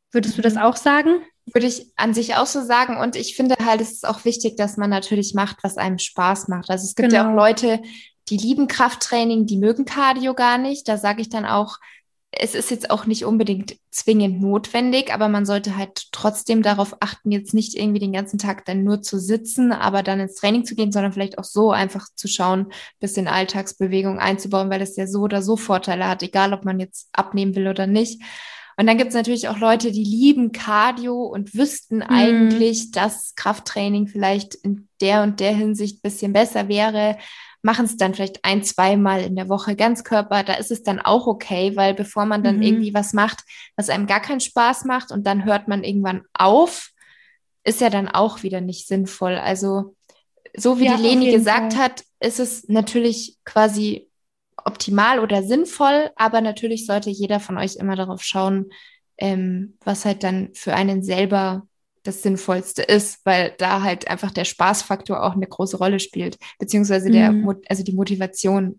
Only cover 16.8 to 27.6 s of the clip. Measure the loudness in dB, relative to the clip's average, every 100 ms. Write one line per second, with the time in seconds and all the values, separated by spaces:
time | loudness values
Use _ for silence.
16.8 | -2 -4 -6 -4 -2 -2 0 -2 -2 -2
17.8 | -2 0 -2 -4 -4 -4 -4 -4 -4 0
18.8 | 2 0 -2 -4 -2 -2 -2 0 2 2
19.8 | -2 -2 -2 -2 -4 -2 0 0 -2 -4
20.8 | -2 0 -2 -2 -6 -8 -6 0 2 2
21.8 | 0 -6 -14 -12 -8 -2 0 0 -4 -10
22.8 | -20 _ -8 -4 -2 -2 -2 -4 -8 -6
23.8 | -2 0 -2 -2 -2 -2 -2 -2 0 -4
24.8 | -4 -6 -4 -2 -2 -2 0 -2 0 -2
25.8 | 0 -2 -2 -4 -2 0 2 0 -4 -4
26.8 | -6 -12 -6 -4 -2 -2 0 0